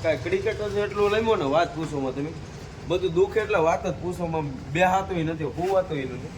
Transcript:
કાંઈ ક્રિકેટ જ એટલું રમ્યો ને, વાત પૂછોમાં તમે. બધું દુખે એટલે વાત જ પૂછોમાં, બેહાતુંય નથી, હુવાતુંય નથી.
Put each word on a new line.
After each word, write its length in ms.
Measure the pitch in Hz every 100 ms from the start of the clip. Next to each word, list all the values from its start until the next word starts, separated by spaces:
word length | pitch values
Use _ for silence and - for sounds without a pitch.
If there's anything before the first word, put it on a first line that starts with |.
કાંઈ 140 | 165 143
ક્રિકેટ 440 | 170 190 196 208
જ 160 | 208 202
એટલું 340 | 202 202 202
રમ્યો 240 | 214 226 214
ને, 100 | 139
વાત 300 | 147 170 151
પૂછોમાં 400 | 160 143 131 123
તમે. 160 | 147 170 - - - - -
બધું 260 | 180 185
દુખે 260 | 165 190 220
એટલે 180 | 208 196
વાત 300 | 160 185 185
જ 60 | 160
પૂછોમાં, 440 | 165 170 170 160 147 131 127
બેહાતુંય 500 | 147 185 185 190 180
નથી, 200 | 160 160
હુવાતુંય 600 | 147 147 180 190 180 151
નથી. 280 | 131 123 -